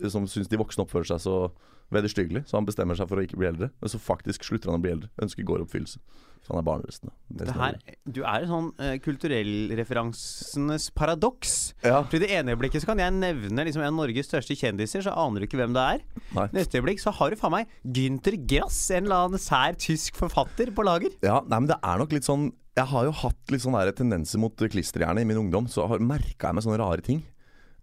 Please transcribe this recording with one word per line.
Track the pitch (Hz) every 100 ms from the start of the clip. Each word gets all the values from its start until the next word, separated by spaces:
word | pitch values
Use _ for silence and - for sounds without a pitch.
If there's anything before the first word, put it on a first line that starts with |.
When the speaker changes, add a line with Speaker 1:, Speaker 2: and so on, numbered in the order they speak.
| 104
Speaker 1:
som | 101 98
synes | 107 95
de | 110
voksne | 107 - 98
oppfører | 87 82
seg | 87 92
så | 92 90 - - - -
vederstyggelig, | 104 104 - 90 110 147
så | 107
han | 104
bestemmer | 104 87
seg | 87 90
for | 95
å | 92
ikke | -
bli | 92
eldre. | 82 123 -
Men | 104
så | 113
faktisk | - 92 - 95 -
slutter | 113 90
han | 85
å |
bli | 90
eldre. | 82 101 -
Ønsket | 104 - 95
går | 87
i | 87
oppfyllelse. | - 82 - - - - -
Så | -
han | 85
er | 80
barnløs, | 78 - -
da. | - - -
Det | -
er | -
Speaker 2:
Det | 127
Speaker 1:
sånn |
Speaker 2:
her, | 127 - - - - 123
du |
er | 113 107 170
en |
sånn, | 170 165 -
eh, | 139 131
kulturell | 156 143 160 123 104 104 107 113
referansenes | 113 120 117 113 - - - 139 143 151 - -
paradoks. | 151 165 226 - - - - -
Speaker 1:
Ja. | 120 135
Speaker 2:
For | 139 160
i |
det | 196
ene | 190 131
øyeblikket | 117 131 151
så | 180
kan | 214
jeg | 180 185
nevne | 185 151 101 113 160
liksom | 151
en | 147
av | 160
Norges | 143 117 139
største | 151 - 143
kjendiser, | 123 101 107 190
så | 196 165
aner | 151 104
du | 101
ikke | 135
hvem | 120 123
det |
er. | 131 226 - - - -
Speaker 1:
Nei. | 101
Speaker 2:
Neste | 190 175 127
øyeblikk | 135 208
så | -
har | - 143
du | 214
faen | 165 180
meg | 226 -
Günther | 131 127 131 135 - 214 120
Grass, | 139 392 - -
en | 180 202
eller | 185 180
annen | 185
sær | - 139 143 175
tysk | - 156 - -
forfatter, | 175 - 131 - 240
på | 208 202
lager. | 170 381 - 95
Speaker 1:
Ja, | 113
nei, | - 110
men | 143
det | 156
er | 92 90
nok | 156 151
litt | 131
sånn, | 143 147 - - -
jeg | 131
har | 135 135
jo | 151
hatt | 123 - -
litt | 139 123
sånn | 120
der | 95
tendenser | - 123 92 78 107
mot | 110 -
klisterhjerne | 110 98 82 - 80 98 113
i |
min | 110
ungdom, | 104 90 123
så | - 87
har, | 110
merket | 117 147 - - -
jeg | 85
meg |
sånne | 110 107
rare | 101 82
ting. | - 151 - - - - - -